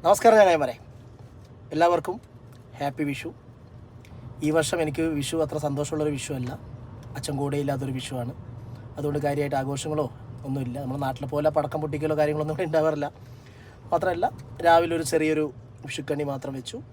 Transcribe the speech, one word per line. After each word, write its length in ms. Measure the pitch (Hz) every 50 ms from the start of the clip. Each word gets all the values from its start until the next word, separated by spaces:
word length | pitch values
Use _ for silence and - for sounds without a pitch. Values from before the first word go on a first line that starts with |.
| -
നമസ്കാരം, 320 | 165 202 202 - 233 220 220
ഞാൻ 80 | 208 190
അയമരെ. 220 | 170 160 143 127 120 - - - - - - - - - - - - - - - - - - - -
എല്ലാവർക്കും 420 | 151 165 170 175 170 - - 180 165 - - - - - - - - - - - -
ഹാപ്പി 240 | 143 143 135 - 156 143
വിഷു. 200 | 143 - - 165 - - - - - - - - - - - - - - - - - - - - - - -
ഈ 40 | 151 151
വർഷം 220 | 165 156 - - 165 160
എനിക്ക് 200 | 151 143 151 160 165 156 147
വിഷു 180 | 139 127 - 165 156
അത്ര 140 | 147 - 151 143
സന്തോഷമുള്ളൊരു 480 | 147 139 139 147 147 160 156 151 151 147
വിഷു 160 | 135 - - 147 131
അല്ല, 140 | 127 123 139 - - - - - - - - - - - - -
അച്ഛൻ 180 | 135 - 147 135
കൂടെ 160 | 143 143 139 143 143
ഇല്ലാത്തൊരു 300 | 139 139 127 135 139 - 131
വിഷുവാണ്. 360 | 123 - - 127 120 120 127 - - - - - - - - - - - - -
അതുകൊണ്ട് 220 | 147 147 147 147 143
കാര്യമായിട്ട് 320 | 147 143 143 147 143 139 135
ആഘോഷങ്ങളോ 440 | 135 135 139 139 - 160 151 151 147 120 - - - - 123 - - 135
ഒന്നുമില്ല. 280 | 135 139 131 123 120 139 143
നമ്മുടെ 180 | 127 127 143 139
നാട്ടിലെ 240 | 131 131 127 143 131 139
പോലെ 180 | 147 147 156 151 156
പടക്കം 240 | 143 127 - 156 151
പൊട്ടിക്കലോ 340 | 151 143 151 147 156 156 147
കാര്യങ്ങളൊന്നും 340 | 151 147 151 151 151 151 156 143
ഇവിടെ 100 | 190 165
ഉണ്ടാവാറില്ല. 380 | 156 160 151 160 156 151 143 143 - - - - - - - - - - - - - - - - -
മാത്രമല്ല, 320 | 170 165 185 175 170 180 - - - - - - - - 170
രാവിലെ 260 | 170 170 170 165 170 165
ഒരു 80 | 165 135 -
ചെറിയൊരു 320 | 160 156 156 156 151 151 147 - - - - - - - 143
വിഷുക്കണി 400 | - - 143 - 151 143 151 143 139
മാത്രം 200 | 135 - 139 135 135
വെച്ചു. 200 | 120 - - 240 294 -